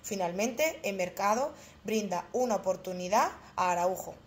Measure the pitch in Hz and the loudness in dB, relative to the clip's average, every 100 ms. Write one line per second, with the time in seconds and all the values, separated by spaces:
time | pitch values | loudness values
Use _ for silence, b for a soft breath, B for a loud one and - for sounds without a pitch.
0 | - 202 175 180 233 240 320 - - 196 | -6 -2 -2 0 -2 0 -2 0 -6 -2
1 | 180 175 202 226 294 B B B - 220 | -4 0 2 2 0 B B B -2 -2
2 | 202 175 - 240 247 196 190 185 - 180 | 0 -2 -2 0 2 2 0 -2 -4 -6
3 | 180 214 330 - B - 185 175 180 185 | 2 4 4 0 B 0 2 4 2 0
4 | - - | -6 -14